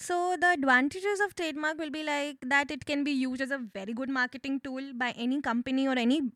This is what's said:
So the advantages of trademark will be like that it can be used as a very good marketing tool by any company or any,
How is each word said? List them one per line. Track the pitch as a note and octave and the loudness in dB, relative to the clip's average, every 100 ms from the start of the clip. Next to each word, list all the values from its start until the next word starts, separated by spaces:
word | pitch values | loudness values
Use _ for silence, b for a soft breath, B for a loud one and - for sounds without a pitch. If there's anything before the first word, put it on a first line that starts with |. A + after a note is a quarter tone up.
So | - F4 F4+ F4+ | -2 0 0 2
the | F4 | 2
advantages | F4 C4+ B3+ C#4 F#4 G4 G4+ | 4 6 6 4 0 -2 0
of | G4+ - | 0 0
trademark | E4 D4 D4+ D#4+ | -4 -2 -2 -2
will | D#4 | -4
be | D4+ | -4
like | D4+ C#4+ C#4+ C4+ | -2 -2 -4 -6
that | B3+ C#4 C#4 | 2 2 2
it | D4 - | -4 -2
can | C#4+ C#4+ | 0 0
be | |
used | C4+ C4 B3+ | 0 0 -2
as | C4 | -4
a | C#4 | -4
very | A3+ G3 G3 | -6 -10 -6
good | A#3 C4 | -4 -2
marketing | C4 B3 C4 C4+ C4+ | 0 -2 -4 -4 -4
tool | C#4 C4 C#4 | -4 -8 -8
by | A#3+ B3 | -4 -2
any | - A#3+ C#4 | 0 0 0
company | C4 A#3 B3+ C4 C4+ | 0 0 0 2 2
or | |
any, | B3+ A#3 D4+ C4 | 4 4 4 2